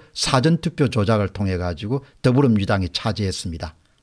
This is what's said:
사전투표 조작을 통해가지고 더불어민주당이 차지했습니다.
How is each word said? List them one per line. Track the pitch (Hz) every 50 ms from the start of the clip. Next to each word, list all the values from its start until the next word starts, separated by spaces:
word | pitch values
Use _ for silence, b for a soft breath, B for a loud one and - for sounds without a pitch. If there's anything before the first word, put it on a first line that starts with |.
| B B B
사전투표 | - - - 139 131 135 160 170 - - 160 - - 143 -
조작을 | - 113 101 110 110 104 101 92
통해가지고 | - - 101 95 92 87 90 87 85 - 104 104 135 139 b b b b
더불어민주당이 | - 131 123 135 143 123 110 104 98 - 107 95 92 85 -
차지했습니다. | - - 113 98 - 104 95 90 - - 92 80 80 - 85 - _ _ _ _ _